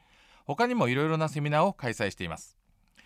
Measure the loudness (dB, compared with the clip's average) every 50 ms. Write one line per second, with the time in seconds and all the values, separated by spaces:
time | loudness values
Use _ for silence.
0 | _ _ _ _ _ _ -20 _ _ -8 -2 0 0 0 2 2 2 2 2 2
1 | 2 0 2 0 0 -2 -2 -2 -2 0 2 4 4 2 2 -2 -4 -4 -2 -2
2 | -2 -2 -2 -4 -6 -8 -8 -10 -12 -18 _ _ _ _ _ _ _ _ _ -20
3 | _